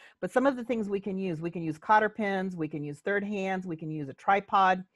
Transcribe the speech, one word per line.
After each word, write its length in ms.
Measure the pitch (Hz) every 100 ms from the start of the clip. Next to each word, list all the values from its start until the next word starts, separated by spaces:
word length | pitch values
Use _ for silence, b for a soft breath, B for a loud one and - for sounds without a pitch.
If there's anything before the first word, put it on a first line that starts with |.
| B B
But 100 | 185
some 140 | 254 277
of 100 | 254
the 80 |
things 240 | 233 226 202
we 120 | 202
can 180 | 202 190
use, 240 | 190 156
we 80 | 170
can 140 | 170
use 160 | 160 151
cotter 300 | - 214 214
pins, 460 | 208 202 190 190 180
we 120 | 156
can 160 | 151
use 160 | 147 143
third 240 | 196 202
hands, 420 | 202 208 190 185 185
we 100 | 160
can 140 | 160
use 180 | 156 143
a 60 |
tripod, 680 | - - 196 196 202 185 185 185